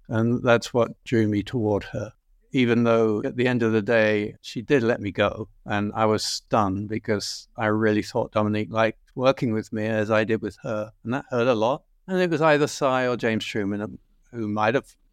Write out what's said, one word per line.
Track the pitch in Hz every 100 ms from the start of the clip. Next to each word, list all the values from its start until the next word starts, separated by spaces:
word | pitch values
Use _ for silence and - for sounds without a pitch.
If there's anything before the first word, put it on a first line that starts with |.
| -
And | 113 113 123
that's | 127 117 -
what | 123 117 -
drew | - 113 107
me | 104
toward | 101 123 107 101
her, | - 131 107 - _ _ _
even | 131 120 117
though | 117 113 110 104
at | 131 123
the | 123
end | 123
of | 113
the | 110
day, | 101 117 107 107 107 -
she | - 120
did | 107 143
let | 113 120
me | 101
go. | 95 104 - 107 _ -
And | 104 104
I | 107 110
was | 107
stunned | - - - 120 101 98 104
because | 107 - 104 - - - -
I | 107
really | 107 110 107
thought | 101 120 110
Dominique | 110 107 107 107
liked | 110 110 - _
working | - 131 135 131
with | 110 104
me | 110 107
as | 110 107
I | 110
did | 110 110
with | 104 -
her. | - 107 107 -
And | 113
that | 131 -
hurt | 123 120
a |
lot. | 113 110 147 _ _ -
And | 185
it | 180
was | 156
either | 160 147 147
Cy | - 139 127 127
or | 120
James | 120 110
Truman | - 117 98 104 104 - _ _ _
who | 120 107
might | 104 107
have | 131 - _ _